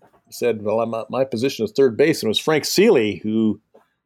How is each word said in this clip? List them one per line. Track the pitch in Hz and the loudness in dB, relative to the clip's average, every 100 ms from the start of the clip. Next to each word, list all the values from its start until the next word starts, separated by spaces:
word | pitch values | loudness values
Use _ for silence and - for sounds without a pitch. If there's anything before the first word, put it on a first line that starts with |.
| _ _ _ | _ _ _
said, | - 120 110 | -4 -2 -2
"Well, | 104 110 | -2 -2
I'm, | 113 113 107 | -4 -6 -6
my | 117 | -4
position | 131 113 131 - | -2 -2 -4 -4
is | 107 | -2
third | - 131 110 | 2 2 4
base." | 151 147 | 0 0
And | 110 | -2
it | |
was | 101 | -2
Frank | - 156 - | -2 -2 0
Seeley | - 220 156 107 101 | 2 4 4 2 -2
who, | 107 110 110 104 _ _ _ _ | -2 0 0 -2 _ _ _ _